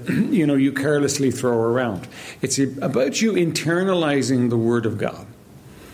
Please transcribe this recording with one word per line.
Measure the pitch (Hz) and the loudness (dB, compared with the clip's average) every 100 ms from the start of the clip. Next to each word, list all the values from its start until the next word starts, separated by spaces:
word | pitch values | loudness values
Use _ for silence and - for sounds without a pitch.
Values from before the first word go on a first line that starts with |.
<clears throat> | - | -4
you | - 226 262 151 | -2 2 2 4
know, | |
you | 139 135 | 4 2
carelessly | 131 139 147 143 - 135 | 0 0 2 2 0 0
throw | 120 127 120 | 0 0 2
around. | 113 120 123 95 - - - - | 2 2 0 -4 -10 -16 -18 -8
It's | - - | -4 0
about | 135 - 160 117 135 - | -2 -2 -2 0 0 0
you | 226 | 0
internalizing | 185 170 156 131 170 190 180 160 143 123 131 123 | 2 0 0 -2 0 0 0 2 0 2 0 2
the | 117 | 2
Word | 113 120 113 | 2 2 0
of | 104 | -2
God. | - - 98 - - - - - - | -6 -6 -16 -20 -20 -20 -20 -20 -20